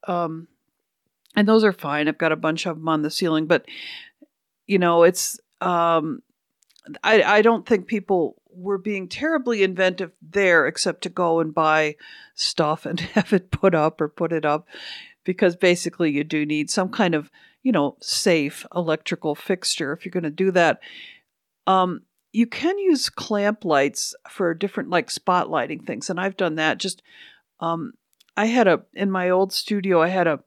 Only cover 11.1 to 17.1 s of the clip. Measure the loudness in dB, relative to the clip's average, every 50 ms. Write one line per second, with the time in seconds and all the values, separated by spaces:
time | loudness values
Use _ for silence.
11.1 | -4 -2 0 0 2 0 0 -2 0 0 2 4 4 4 2 0 -2 _ -18 -20
12.1 | -20 -20 -20 -20 _ -6 -6 -6 -2 0 0 0 0 -4 -4 -8 -8 -6 -8 -2
13.1 | -2 -2 0 2 0 -2 -2 _ -8 2 2 2 4 4 2 0 0 -2 -4 -4
14.1 | _ -4 -4 -2 -2 -2 0 0 -2 -2 -4 _ -20 -18 -16 -16 -16 -16 -18 -20
15.1 | -20 _ _ -6 -2 2 2 2 2 4 4 4 4 4 0 -8 -4 -2 -2 0
16.1 | 0 -2 -4 -2 -2 -2 -2 -2 -2 -4 -4 -2 -2 -2 -2 -4 0 0 0 2